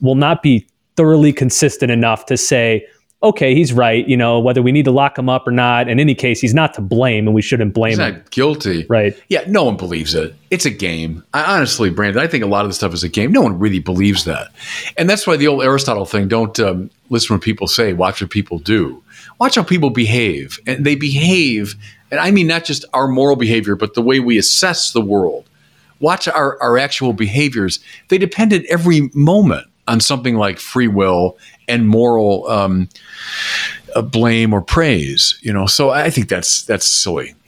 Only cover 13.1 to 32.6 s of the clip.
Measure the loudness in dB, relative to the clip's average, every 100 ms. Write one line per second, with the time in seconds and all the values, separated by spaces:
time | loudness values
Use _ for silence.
13.1 | -2 2 2 2 0 -2 -2 -2 0 2
14.1 | 0 -2 -6 -10 -16 -14 -12 -10 -2 0
15.1 | 0 0 2 2 2 2 0 0 -4 -2
16.1 | -2 0 0 0 -2 -2 -2 -8 _ _
17.1 | -4 0 0 0 -4 -4 -2 -2 0 -2
18.1 | -2 -4 -4 -4 -8 -2 0 0 -6 _
19.1 | -20 -20 -4 0 0 0 0 0 0 0
20.1 | 0 0 -2 -8 -12 -8 -2 -2 0 -2
21.1 | 0 2 2 0 -2 -4 -10 -20 -20 _
22.1 | -4 2 2 2 -2 -4 -8 -4 -2 0
23.1 | 2 2 2 2 0 0 -2 -2 0 2
24.1 | 2 2 2 2 0 0 -2 -2 -2 0
25.1 | 0 0 -4 -12 _ _ _ _ _ -2
26.1 | -2 -2 -2 -2 -2 0 0 0 -2 -4
27.1 | -2 -2 0 0 -2 -4 -6 -12 -20 _
28.1 | 0 0 0 2 2 0 0 2 2 2
29.1 | 2 4 6 4 2 -6 _ -2 0 0
30.1 | -2 -2 0 -2 -4 -6 -2 0 2 2
31.1 | 2 0 -2 -18 _ -4 0 2 4 4
32.1 | 2 2 0 -2 -2